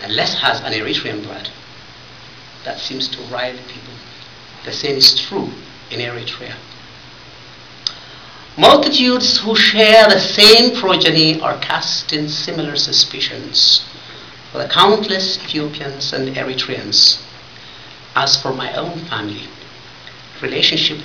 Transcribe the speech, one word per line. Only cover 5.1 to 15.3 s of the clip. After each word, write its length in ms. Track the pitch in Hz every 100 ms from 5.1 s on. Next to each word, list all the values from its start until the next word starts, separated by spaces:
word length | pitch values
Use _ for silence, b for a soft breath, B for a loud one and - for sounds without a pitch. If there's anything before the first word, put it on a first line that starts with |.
| -
true 320 | - 196 - - - - -
in 120 | 120
Eritrea. 540 | 120 120 120 - 123 - - - - - - - - - - - - - B B B B B B - -
Multitudes 800 | 247 294 - 240 247 247 - -
who 180 | 208 220
share 540 | - 208 214 220 208
the 100 | 190
same 560 | - - 214 226 247 -
progeny 640 | 190 185 170 160 156 156
are 180 | 135 131
cast 520 | - 160 - - -
in 160 | 151 151
similar 480 | 151 - 165 147 143
suspicions 1120 | - - - - - 113 101 104 - - - B B B B B -
for 60 | 131
the 100 | -
countless 680 | 170 202 214 - 190 -